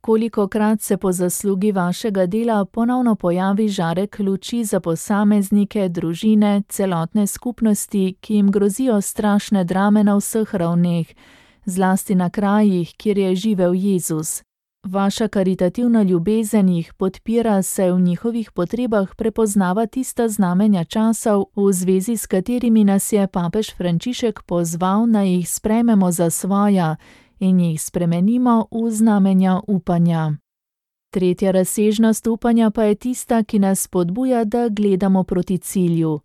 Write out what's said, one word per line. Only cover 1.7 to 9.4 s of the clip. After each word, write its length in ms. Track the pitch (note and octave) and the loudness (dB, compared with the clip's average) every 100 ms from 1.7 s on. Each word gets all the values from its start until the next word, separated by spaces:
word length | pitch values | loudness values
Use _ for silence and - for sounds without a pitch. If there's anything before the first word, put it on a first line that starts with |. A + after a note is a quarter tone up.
vašega 540 | G3 F3 F3+ - G3 F3+ | 0 -2 -4 -4 0 0
dela 380 | G#3+ A#3 G#3+ | 0 0 0
ponovno 500 | F#3+ - A#3 B3+ A#3+ | -2 -2 -2 0 0
pojavi 540 | G#3 F3 F3 F#3+ G3+ G#3+ | 0 0 0 0 0 0
žarek 500 | G3 E3 E3+ G3+ - | -2 -2 -2 -4 -4
luči 460 | G3 F#3+ - A#3+ | -4 -4 -4 -6
za 160 | G#3+ G3 | -2 -2
posameznike, 1080 | E3+ E3 - G3+ G#3 G#3 G3 G#3 G3+ G#3+ F#3 | -2 -6 -2 0 2 2 2 0 0 -2 -2
družine, 760 | F3 D#3+ E3+ A3 G#3+ G#3 G3+ G3+ | -2 -4 -2 2 4 4 2 -2
celotne 580 | - F#3+ E3+ E3 G#3+ G3+ | -4 -2 -2 -2 -2 -2
skupnosti, 880 | - B3 A3+ A3 G#3 - G3+ F#3+ F#3+ | -4 -10 -2 0 0 -2 -2 -2 -4
ki 140 | - | -2
jim 160 | G#3 G3+ | 2 2
grozijo 500 | G3+ G3+ G3 C4 G#3+ | 2 0 0 0 0
strašne 640 | F#3+ - G#3+ G#3 | -2 -4 0 0